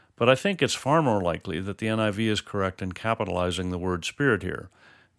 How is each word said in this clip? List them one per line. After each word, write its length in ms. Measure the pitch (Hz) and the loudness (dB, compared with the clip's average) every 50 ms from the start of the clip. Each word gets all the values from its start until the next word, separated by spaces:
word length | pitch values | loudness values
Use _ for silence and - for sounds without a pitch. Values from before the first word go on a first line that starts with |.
| _ _ _ | _ _ _
but 120 | - 117 120 | 0 4 4
I 60 | 131 | 6
think 300 | 127 - 202 196 170 143 | 6 4 0 0 2 0
it's 100 | 120 - | 0 0
far 300 | - - 135 147 165 160 | -2 0 2 2 4 4
more 180 | 131 110 101 | 4 2 2
likely 380 | 92 87 82 - - 98 82 80 | 2 0 -2 -2 -4 -6 -6 -4
that 180 | 95 101 95 - | -4 -6 -6 -4
the 120 | 113 110 | -2 -2
N 100 | 110 110 | 0 0
I 100 | 110 107 | 0 0
V 180 | 98 107 113 110 | 0 0 0 0
is 140 | 107 101 | 0 -2
correct 400 | - - - 104 95 95 92 - | -4 -4 -4 -2 -2 -2 -2 -4
in 120 | 98 92 87 | -8 -8 -8
capitalizing 760 | - - 113 113 - 110 95 90 90 90 90 87 90 92 90 | -6 -2 -2 -2 -2 -2 -2 0 0 0 0 0 -2 -4 -4
the 80 | 90 87 | -4 -4
word 260 | 87 92 90 85 80 | -2 -2 -2 -2 -4
Spirit 380 | - - - 143 139 113 92 | -6 -4 0 2 2 2 2
here, 300 | 85 90 73 - - - _ _ - - - - _ _ _ | 0 -4 -8 -8 -10 -14 _ _ -20 -20 -20 -20 _ _ _